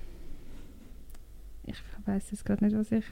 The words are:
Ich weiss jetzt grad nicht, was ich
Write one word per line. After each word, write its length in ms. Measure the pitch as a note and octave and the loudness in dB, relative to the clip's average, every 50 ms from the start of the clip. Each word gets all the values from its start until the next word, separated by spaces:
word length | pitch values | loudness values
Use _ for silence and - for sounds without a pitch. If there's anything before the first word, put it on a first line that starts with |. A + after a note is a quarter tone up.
| - - - - - - - - - - - - - - - - - - - - - - - - - - - - - - - - - | -8 -8 -8 -8 -6 -6 -6 -4 -6 -6 -8 -8 -8 -10 -12 -14 -14 -14 -14 -12 -12 -10 -10 -10 -12 -12 -12 -12 -12 -10 -10 -8 -8
Ich 120 | - - - - - - - G3+ | -8 -8 -8 -8 -8 -8 -4 0
weiss 240 | G#3 G3 G3 - - | 2 2 2 0 0
jetzt 140 | G#3+ - - | -4 -2 2
grad 160 | - G3+ G3+ | 4 6 6
nicht, 140 | G#3 G#3 G#3+ | 8 8 8
was 160 | G#3+ G#3+ - | 6 6 6
ich 140 | A3 A3 A3 - | 4 4 4 2